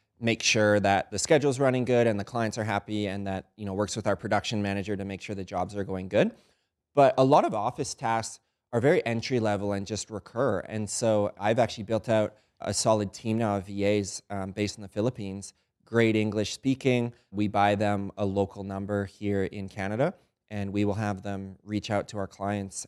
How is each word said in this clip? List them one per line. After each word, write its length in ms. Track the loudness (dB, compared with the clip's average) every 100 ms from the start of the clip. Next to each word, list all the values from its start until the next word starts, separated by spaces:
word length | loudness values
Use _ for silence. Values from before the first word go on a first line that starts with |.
| _ -4
makes 280 | -2 0 2
sure 320 | 4 4 4
that 320 | 4 2 0
the 80 | -4
schedule's 400 | 2 4 4 2
running 260 | 2 2 2
good 220 | 4 4
and 120 | 2
the 40 |
clients 340 | -4 -4 -4 -2
are 60 |
happy, 420 | -2 -2 -2 -4 -2
and 220 | -4 -6
that, 180 | -6 -8 -10
you 100 | -6
know, 80 |
works 220 | -2 -2 -2
with 120 | -2
our 80 | -2
production 480 | 0 -2 0 -2
manager 320 | -2 -2 -4 -6
to 80 | -6
make 160 | -10
sure 140 | -8 -10
the 80 |
jobs 320 | -6 -4 -4 -4
are 80 |
going 240 | -6 -6 0
good. 240 | 2 2 0 _ _ _ _ _ 4
But 180 | 6 6
a 40 |
lot 220 | 6 6 4
of 80 |
office 400 | 0 -4 -4 -8
tasks 460 | -6 -2 -2 -4 -10 _ _ _
are 80 | 2
very 240 | 4 4 2
entry 340 | -2 -2 0
level 340 | 2 0 0
and 120 | -2 -4
just 240 | -8 -8
recur. 520 | -10 -8 -2 0 0
And 280 | -2 -6 -6
so 440 | -2 2 4 2 0
I've 200 | 0 2
actually 240 | 2 -2
built 260 | -4 -2 2
out 240 | 2 2 -4 _ -10
a 140 | -6
solid 400 | 0 2 2 2
team 240 | -6 -4 0
now 200 | 0 -2
of 100 | -4
V 180 | -2 2
As, 380 | 2 0 -8 -10
um, 200 | -8 -6
based 240 | -4 -4 -6
in 40 |
the 60 | -10
Philippines, 680 | -2 -2 -2 -10 -10 -14 -20 _ _ _
great 300 | 2 4 4
English 380 | 2 0 -2
speaking. 600 | -2 -2 0 2 2 0 -6 _
We 160 | -2 0
buy 280 | 4 4 4
them 360 | 2 0 -4 -4
a 80 | -2
local 380 | 0 -2 -4
number 420 | -10 -8 -4 -2 -4
here 380 | -4 -2 0
in 260 | 0 -4 -10
Canada, 440 | -6 -4 0 0 -2 _ _ -12
and 220 | -8 -4
we 140 | 0 0
will 80 |
have 280 | 0 -2 -4
them 360 | -6 -10 -10 -14
reach 260 | -6 -6 -2
out 160 | -2 -2
to 80 | -6
our 100 | -8
clients 600 | -6 -4 -4 -6 -10